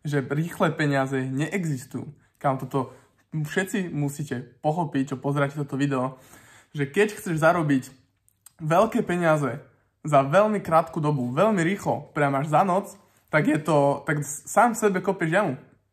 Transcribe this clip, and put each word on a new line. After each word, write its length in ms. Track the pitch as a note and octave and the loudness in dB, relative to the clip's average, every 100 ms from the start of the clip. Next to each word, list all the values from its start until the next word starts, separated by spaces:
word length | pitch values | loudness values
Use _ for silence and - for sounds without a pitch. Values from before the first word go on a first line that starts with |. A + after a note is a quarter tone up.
že 240 | D3+ C#3+ | -2 -4
rýchle 480 | B2 C#3+ E3 - F3+ | -2 -4 -4 0 -2
peniaze 480 | D3+ D3+ C#3 C3 C3+ | 2 0 0 0 -2
neexistujú. 880 | C3 C3+ D#3 G3+ E3 C3 - B2 - - _ _ | -4 -4 -4 -2 -2 -4 -6 -10 -10 -18 _ _
Kam 160 | D3 C3 | -4 -4
toto 360 | B2+ C#3 A#2+ - _ _ _ | -4 -4 -6 -12 _ _ _
všetci 640 | D#3+ D3 - F#3+ G#3+ F3 | -8 -4 -4 -2 -4 -4
musíte 640 | D3 C#3+ C#3+ C#3+ B2 - _ | -4 -4 -6 -8 -8 -10 _
pochopiť, 500 | D#3 D#3+ D#3 C#3 C3+ | -4 -2 -2 -2 -4
čo 80 | B2+ | -4
pozeráte 380 | C#3+ C#3+ C#3 D3+ | -4 -2 -2 -4
toto 180 | C#3+ C3+ | -6 -2
video, 400 | C#3+ C3 C3 - - - - - _ | -2 0 -4 -8 -20 -20 -20 -20 _
že 120 | D3 C#3 | -6 -2
keď 260 | G3 G#3 | 0 0
chceš 240 | - G3 D#3+ | -2 -6 2
zarobiť 520 | D#3+ F3 D3+ C3+ - - _ _ _ _ - _ | 4 4 2 0 -2 -20 _ _ _ _ -20 _
veľké 440 | D#3 E3+ A3+ A#3+ | 2 4 4 0
peniaze 560 | - F3+ E3+ D#3 C3+ - - _ _ _ | -2 0 2 2 0 -6 -14 _ _ _
za 160 | D#3+ C#3+ | 2 2
veľmi 400 | C#3 F3+ G#3+ G#3 | 4 4 4 0
krátku 400 | G3 E3 E3+ F3 | 2 2 2 -2
dobu, 320 | D3+ D3 B2 | 0 0 -2
veľmi 280 | C3 G#3+ G3+ | 2 2 4
rýchlo, 480 | E3 G3+ D#3+ C#3+ - | 0 0 -2 -4 -4
priam 220 | D#3+ C#3+ C#3 | 0 0 0
až 140 | D3+ | 2
za 100 | D3+ | 2
noc, 300 | F#3+ F3+ G3+ - _ _ _ | 4 0 -2 -18 _ _ _
tak 160 | D#3 G3 | 0 2
je 80 | G#3+ | 0
to, 460 | D3+ D3 C#3+ C#3 | 2 4 4 2
tak 160 | - D3+ | -2 -4
s-, 240 | C#3+ - - | -4 -10 0
sám 300 | G3+ A#3 A3 | 4 4 4
sebe 240 | G#3+ F#3 | 0 2
kopeš 300 | G3 F#3 E3 | -2 -2 0
jamu 200 | F#3 F#3+ C3 - _ _ | 2 0 -4 -12 _ _